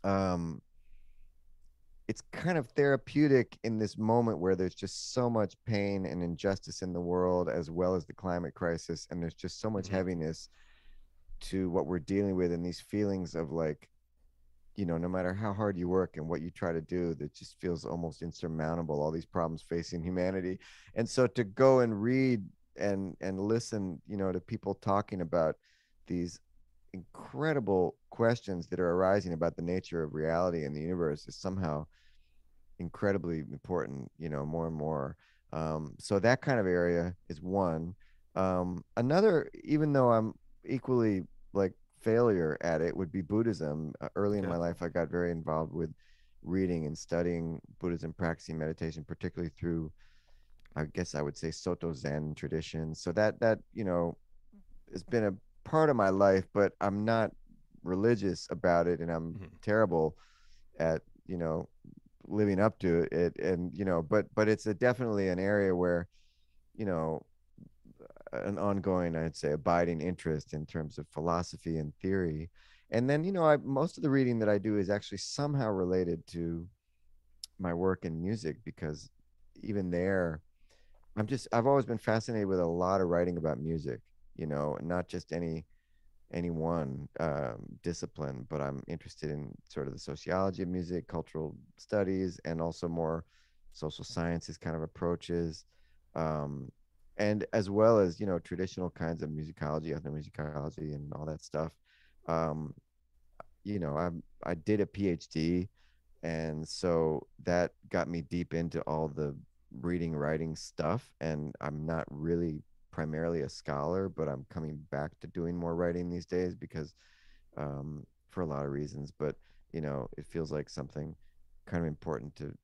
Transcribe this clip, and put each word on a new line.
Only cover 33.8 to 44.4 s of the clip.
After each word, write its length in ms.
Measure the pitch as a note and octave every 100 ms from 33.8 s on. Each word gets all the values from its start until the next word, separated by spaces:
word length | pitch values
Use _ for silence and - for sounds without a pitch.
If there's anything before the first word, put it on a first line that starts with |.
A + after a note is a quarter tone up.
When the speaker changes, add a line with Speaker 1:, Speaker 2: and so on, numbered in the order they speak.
| - C2+ B1+ -
Speaker 1:
you 100 | D#2+
know, 180 | D2 D2+
more 200 | D#2+ E2
and 80 | D#2
more. 400 | D2+ D2+ C2+ - _ _ _
Um, 420 | D#2 D#2+ D#2 D2+ -
so 200 | - G2+
that 200 | A2 C3
kind 180 | - B2
of 80 | F#2+
area 480 | F2+ F2 E2+ F2 F2+ -
is 140 | D#2
one. 520 | F2+ G2 F#2 D#2+ E2 F#2+ - - -
Um, 500 | - F#2+ F2+ F2+ F2 - -
another, 540 | B2 E3+ G#3+ E3 - -
even 300 | - D3+ D3+
though 180 | C#3 B2
I'm 220 | A2+ A2 - - -
equally, 600 | - C3 - B2 A2+ F#2+ - - -
like, 220 | G2 F#2+ - - _
failure 560 | A2+ A2+ A#2+ F#2+ D#2 -
at 180 | E2+ D#2+
it, 160 | E2 -
would 160 | F2+
be 80 | F#2+
Buddhism. 720 | D#2+ G#2 A#2 E2+ D#2 D2+ D#2 -
Uh, 80 | - -
early 220 | G2+
in 60 | G#2